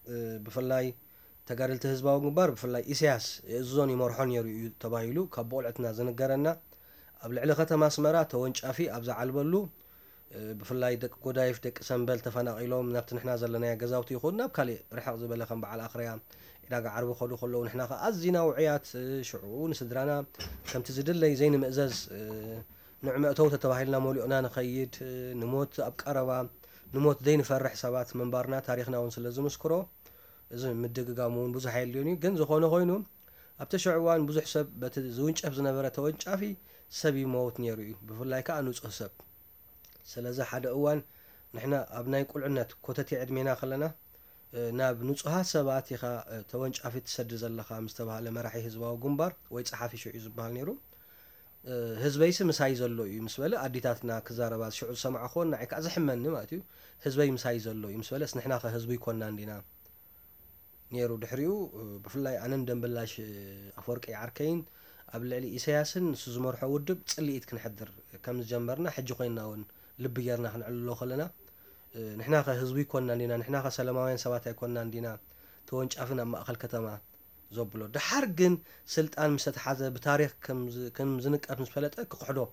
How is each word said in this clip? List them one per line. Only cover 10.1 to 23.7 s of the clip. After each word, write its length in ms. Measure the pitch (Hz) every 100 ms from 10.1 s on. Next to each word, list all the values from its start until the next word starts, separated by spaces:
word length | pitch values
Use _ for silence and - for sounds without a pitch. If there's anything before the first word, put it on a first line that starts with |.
| - -
እ፣ 80 | 101 107
ብፍላይ 400 | 107 107 127 123 123
ደቂ 180 | 123 -
ጎዳይፍ፣ 380 | 135 131 127 120
ደቂ 180 | 127 -
ሰንበል 380 | - 127 120 123
ተፈናቒሎም 680 | 120 113 123 110 123 127 123
ናብቲ 200 | 120 120
ንሕና 200 | 123 123 123
ዘለናዮ 360 | 117 117 120 113
ገዛውቲ 320 | 120 127 117
ይኹን 240 | 127 147 202
ናብ 160 | 254
ካሊእ 280 | - 131 113 -
ርሕቕ 240 | 117 131 117
ዝበለ 240 | 117 117 117
ከም 140 | 113
በዓል 200 | 104 113
ኣኽርያ፣ 280 | 113 - 117 110 - - - -
ዕዳጋ 240 | - 123 113
ዓርቢ 200 | 107 120
ኸዱ 180 | 120 123 123
ከለዉ 260 | 123 123
ንሕና 200 | 117 123
ኸ 100 | 123 127
ኣዝና 360 | 202 202 170 180
ውዑያት፣ 420 | 165 131 156 147 -
እ፣ 120 | 123 127 135
ሽዑ 200 | 123 - 98 117 160
ንስድራና 460 | 147 123 123 139 143 143 - - - -
ከምቲ 220 | 131 123
ዝድለይ 400 | 135 139 175 156 135
ዘይንምእዘዝ፣ 600 | 147 143 131 131 139 113 -
እ፣ 120 | 98 107 110 110 113 - - - -
ንዑ 120 | 135 131
መእተው 280 | 143 139 156
ተተባሂልና 460 | 143 135